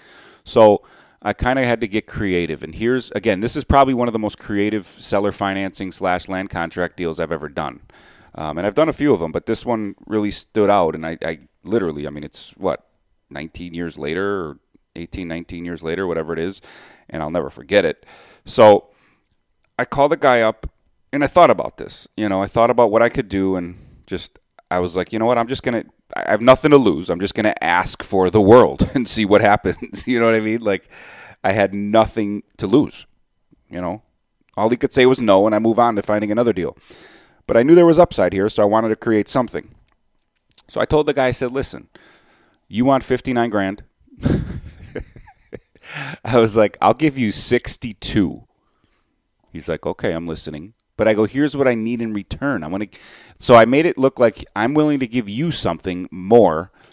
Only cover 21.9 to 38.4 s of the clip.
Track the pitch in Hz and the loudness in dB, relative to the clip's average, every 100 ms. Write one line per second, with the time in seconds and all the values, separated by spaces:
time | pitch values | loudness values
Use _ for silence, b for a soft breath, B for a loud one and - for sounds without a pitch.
21.9 | - - - 107 95 98 120 117 120 117 | -16 -16 -6 -4 -2 -2 2 4 4 4
22.9 | 113 117 - 104 98 95 92 87 90 - | 4 2 0 -4 -2 -2 -2 -6 -14 -20
23.9 | - - 90 - _ _ _ - 90 90 | -20 -12 -12 -12 _ _ _ -4 -2 -2
24.9 | 90 90 110 113 120 117 131 131 117 - | -4 -4 -2 0 0 0 -4 -4 -6 -6
25.9 | _ _ - - 104 120 131 151 143 110 | _ _ -8 -2 2 4 4 6 6 6
26.9 | 78 92 85 98 - 107 - 82 87 - | 0 -2 -4 -4 -2 -2 -2 0 0 0
27.9 | - - 98 92 107 98 123 87 69 - | -6 -4 0 2 4 8 8 8 2 -2
28.9 | 135 113 - 101 101 107 104 98 85 120 | -2 -4 -2 4 4 6 2 0 -6 -8
29.9 | - - 120 117 113 110 113 107 95 _ | -10 -4 0 2 2 0 -2 -2 -4 _
30.9 | B B B B B - 104 98 101 104 | B B B B B -2 0 0 -2 0
31.9 | 110 110 113 104 104 - - 98 123 - | 2 2 0 -6 -6 -12 -10 0 2 2
32.9 | - - _ _ _ _ _ _ 87 90 | -4 -20 _ _ _ _ _ _ -10 -10
33.9 | 107 _ _ _ _ _ - 110 123 139 | -10 _ _ _ _ _ -4 -2 0 -2
34.9 | - 127 127 110 98 107 107 113 113 117 | 2 4 4 4 4 4 2 0 2 2
35.9 | 107 101 104 104 107 120 92 78 - B | 0 -2 -2 -2 -2 -2 -2 -4 -10 B
36.9 | B B B B B - 113 131 170 170 | B B B B B -2 2 6 6 6
37.9 | 160 175 - 90 95 | 6 4 2 -2 0